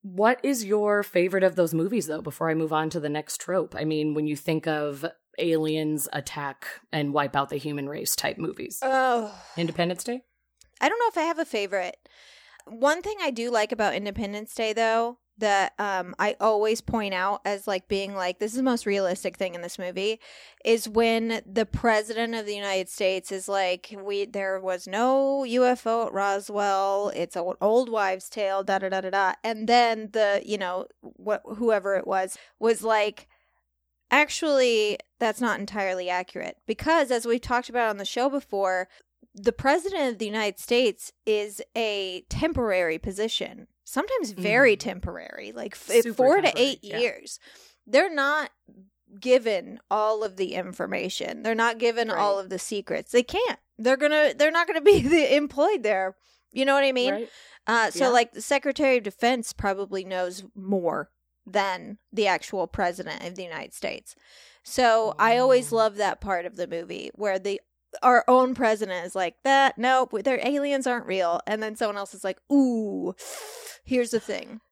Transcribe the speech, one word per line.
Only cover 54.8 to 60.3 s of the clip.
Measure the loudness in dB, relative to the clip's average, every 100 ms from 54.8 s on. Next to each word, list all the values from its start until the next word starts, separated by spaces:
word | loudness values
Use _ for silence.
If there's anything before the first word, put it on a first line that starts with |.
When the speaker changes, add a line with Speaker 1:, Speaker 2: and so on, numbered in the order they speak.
Speaker 2:
be | 8 8
<laughs> | 6
the, | 4 6 4
employed | 2 0 2 2
there. | 0 0 -2 -6 _ _ _
You | -2
know | 2 4
what | 2
I |
mean? | 2 0
Speaker 1:
Right. | -2 -6 -14 -20 -12 0
Speaker 2:
Uh, | 2 2
so, | 2 4
Speaker 1:
Yeah. |
Speaker 2:
like, | 4 4
the | -4
Secretary | 0 0 0 0 2 2
of |
Defense | 0 0 0 2 -4
probably | -4 -2 -2 -4 -6 -4
knows | -4 -4